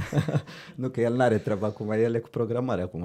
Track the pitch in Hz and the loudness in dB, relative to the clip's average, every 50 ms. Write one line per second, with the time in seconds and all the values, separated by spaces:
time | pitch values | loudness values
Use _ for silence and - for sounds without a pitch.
0 | - - - 147 - - - 147 - - - - - - - - 127 127 - 117 | 2 0 0 -2 0 0 0 -2 -2 -4 -16 -18 -18 -16 -10 -6 -6 -4 0 0
1 | 117 117 120 127 131 120 110 104 - 113 107 95 104 104 104 - 110 104 107 110 | 0 2 4 4 4 6 4 4 2 0 -2 0 0 -2 -4 -4 -4 -2 2 2
2 | 113 117 117 117 113 - - 120 117 110 117 120 127 127 113 90 90 92 - 82 | 2 2 2 0 -4 -4 -4 -4 -2 -2 -2 -2 -2 -2 -2 -2 -2 -4 -4 -6